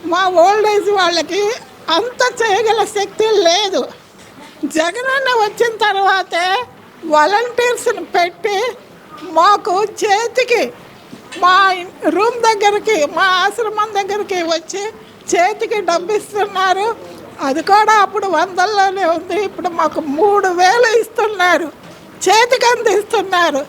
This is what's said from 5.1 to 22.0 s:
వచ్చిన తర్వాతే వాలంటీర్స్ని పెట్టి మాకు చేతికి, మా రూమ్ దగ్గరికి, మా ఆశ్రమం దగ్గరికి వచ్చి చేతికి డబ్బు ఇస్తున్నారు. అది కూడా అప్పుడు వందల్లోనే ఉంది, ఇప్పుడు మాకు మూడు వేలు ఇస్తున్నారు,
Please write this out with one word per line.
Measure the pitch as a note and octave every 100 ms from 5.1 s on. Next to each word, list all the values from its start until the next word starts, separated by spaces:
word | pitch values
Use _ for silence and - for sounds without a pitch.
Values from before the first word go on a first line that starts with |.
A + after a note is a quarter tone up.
| C5+ C5 A#4+
వచ్చిన | G#4 G4 A#4 A4
తర్వాతే | G#4+ G4 G4 F#4+ F#4 E4+ F4+ G4+ A#4+ - - -
వాలంటీర్స్ని | E4 D4+ D4+ G#4 A#4+ A#4+ A#4+ A#4 A#4+ G#4
పెట్టి | E4+ F#4 F4 F4 G#4+ G4 B4 - - - - - F4 D#4+
మాకు | F#4 G#4 G#4+ F4+ G#4 -
చేతికి, | G4 G4+ A#4 B4+ A#4+ A#4 B3 - - - - - - -
మా | F4+ F#4 F#4+ F#4 F4+ - D#4+ E4
రూమ్ | A4+ A#4+ A4+
దగ్గరికి, | G#4+ G#4 G#4 F4+ G4+ D4 D#4+
మా | F#4+ F#4
ఆశ్రమం | G4 G4+ G#4+ G#4+ G#4+ G4+
దగ్గరికి | G4 G#4 G4+ F4+ E4
వచ్చి | E4 D#4+ F#4 G#4 A4 - - -
చేతికి | F4 F4+ G#4+ A4+ G#4
డబ్బు | F4 E4+ F4
ఇస్తున్నారు. | G#4 - G#4 G4+ F#4 F#4+ F#4+ G#4+ G#4+ - - - - C#4+
అది | C#4
కూడా | D#4 G4+ G#4+ G#4+ F#4+
అప్పుడు | G4+ G4
వందల్లోనే | D#4 F#4 F4+ F#4 G#4 G4 F#4+
ఉంది, | F4 E4+ E4+ E4+ G4+
ఇప్పుడు | - F4
మాకు | E4+ D#4 D#4+
మూడు | D#4 C#4+ G4+ G4+ F#4+
వేలు | F4 F#4 A#4+ A#4+ A4+
ఇస్తున్నారు, | A4+ - G#4+ G4+ F4+ D#4+ D#4 - - -